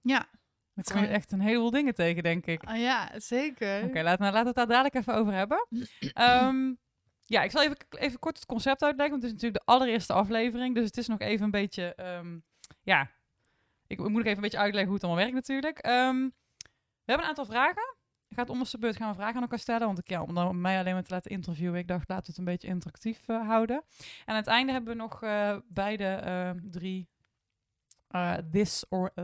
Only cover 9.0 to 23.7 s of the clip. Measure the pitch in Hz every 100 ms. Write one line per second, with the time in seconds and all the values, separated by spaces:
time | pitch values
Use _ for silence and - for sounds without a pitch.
9 | 285 277 240 214 233 202 - 254 262 226
10 | - - 202 226 240 240 254 240 220 -
11 | 233 220 208 214 208 202 202 - 175 -
12 | 185 175 170 170 - _ - - - 170
13 | 135 _ _ _ _ _ _ _ - 185
14 | 196 214 220 202 208 196 202 202 190 196
15 | 180 170 214 254 - 269 294 311 - 247
16 | 254 262 262 - _ - - _ _ _
17 | - 262 330 294 226 226 277 - 494 494
18 | _ _ _ 214 247 247 254 233 233 214
19 | 226 190 208 233 240 240 - 233 226 190
20 | - 180 - 175 180 180 180 190 185 185
21 | 180 185 - 196 175 160 175 175 175 180
22 | - 190 180 165 180 175 - 180 165 -
23 | 220 226 - 226 220 226 226